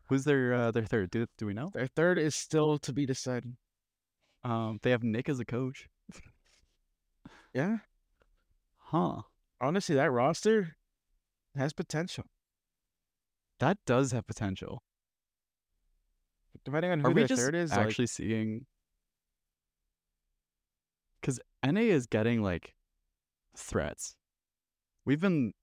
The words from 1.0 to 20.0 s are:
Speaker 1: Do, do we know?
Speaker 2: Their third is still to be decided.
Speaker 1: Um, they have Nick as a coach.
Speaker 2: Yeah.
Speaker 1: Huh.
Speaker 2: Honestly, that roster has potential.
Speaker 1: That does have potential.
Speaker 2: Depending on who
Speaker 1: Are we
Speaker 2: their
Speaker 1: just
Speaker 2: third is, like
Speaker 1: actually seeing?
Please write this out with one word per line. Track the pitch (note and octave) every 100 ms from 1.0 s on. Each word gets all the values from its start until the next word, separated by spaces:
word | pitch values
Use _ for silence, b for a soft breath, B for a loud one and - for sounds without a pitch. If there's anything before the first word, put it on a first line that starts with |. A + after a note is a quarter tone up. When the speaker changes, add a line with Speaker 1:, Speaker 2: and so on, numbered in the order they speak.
| F#2
Speaker 1:
Do, | A2+ A#2 -
do | G#2+
we |
know? | G2+ E3+
Speaker 2:
Their | A2+ C3
third | - E3+ F3+
is | D3+
still | - - D#3 D3+ D3
to | -
be | C#3 C3+
decided. | C3+ B2+ B2 A#2+ B2 _ _ _ _ _ _ _ _
Speaker 1:
Um, | B2 A2+ A2 G#2+
they | B2+
have | A#2+
Nick | A#2 A2 C#3+
as | C3
a |
coach. | A2+ B2 C3 - - _ - - - _ _ _ _ _ _ _ _ _ - B B
Speaker 2:
Yeah. | B2 F3+ A3 - _ _ _ _ _ _ _ _ _
Speaker 1:
Huh. | - D#3+ F3 - - _ _ -
Speaker 2:
Honestly, | C3 F#3+ - C#3
that | D#3
roster | A#2+ C#3 E3+ G#3 A3 E3 - _ _ _ _ _ _ _ C#3
has | C#3
potential. | - F3 D#3 F#3 - - _ _ _ _ _ _ _ _ _ _ _ _ -
Speaker 1:
That | C3 G3+ -
does | B2 C#3
have | A#2+ -
potential. | - G2+ F#2+ - - - _ _ _ _ _ _ _ _ _ _ _ _ _ _ _ _ -
Speaker 2:
Depending | - D3 F3+
on | E3
who | C#3
Speaker 1:
Are |
we | F3
Speaker 2:
their | B2+
Speaker 1:
just | C4
Speaker 2:
third | B2+
is, | E3+ E3
like | G2+
Speaker 1:
actually | G#2+ A2 A#2+
seeing? | - A2 A2 A2 A2 - _ _ _ _ _ _ _ _ _ _ _ _ _